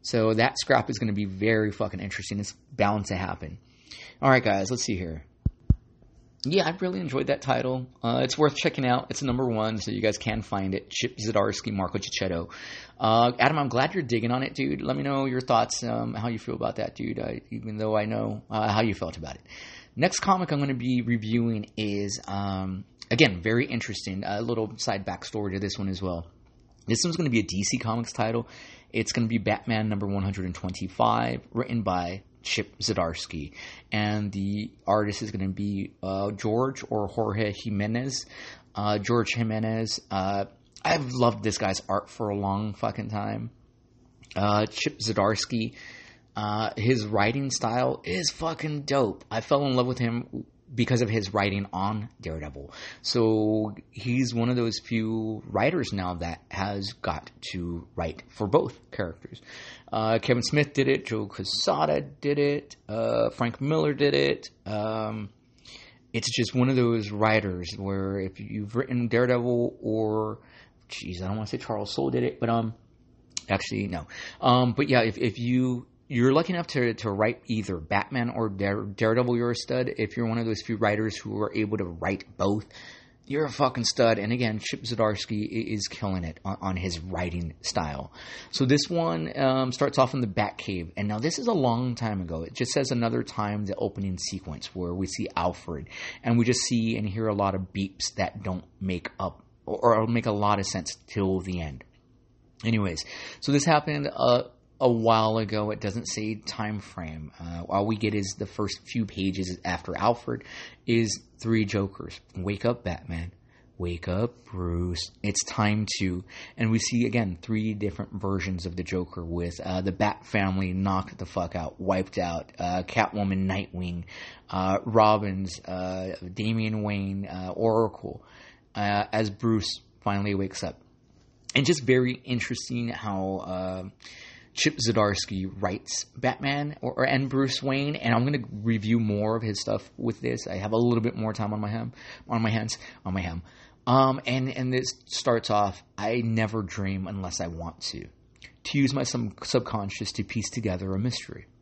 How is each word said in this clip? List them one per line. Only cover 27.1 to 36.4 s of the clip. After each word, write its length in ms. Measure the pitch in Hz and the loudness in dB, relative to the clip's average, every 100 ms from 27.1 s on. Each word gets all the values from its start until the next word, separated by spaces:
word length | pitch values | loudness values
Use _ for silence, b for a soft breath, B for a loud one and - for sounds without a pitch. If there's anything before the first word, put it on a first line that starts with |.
| 165 | 2
gonna 120 | 156 | 2
be 100 | 117 | 2
a 40 | |
D 200 | 98 92 | 2 -2
C 140 | 98 - | 0 0
Comics 360 | 113 117 113 | 0 -2 -4
title. 340 | - 110 117 117 B B B B | -2 0 0 -4 B B B B
It's 180 | - 110 | -2 0
gonna 160 | - 113 | 0 2
be 120 | 117 | 2
Batman 500 | 101 104 - 110 110 | 2 0 0 0 2
number 180 | 101 98 | 0 0
one 160 | 98 | 0
hundred 220 | 98 95 92 | 0 -2 -4
and 100 | 87 | -4
twenty-five, 880 | 92 92 95 - 113 113 120 123 - | -6 -6 -8 2 4 4 0 -2 -4
written 320 | 113 - 117 | -4 -2 -2
by 400 | 101 90 87 98 - _ | 0 0 -2 -6 -12 _
Chip 380 | - - 104 - | -6 -4 -4 -4
Zdarsky. 760 | - 95 82 82 - 82 73 B B B B | -2 0 0 -2 -8 -8 -10 B B B B
And 400 | 107 107 107 104 | 0 0 0 -2
the 400 | 98 98 104 107 - - | -2 -2 -2 -6 -8 2
artist 340 | 104 104 101 | 2 4 -2
is 100 | 110 | -4
gonna 180 | 101 95 | -2 -4
be, 420 | 95 104 98 95 _ | -2 -2 -2 -4 _
uh, 300 | 95 95 101 | -4 -2 -2
George 520 | 104 | -2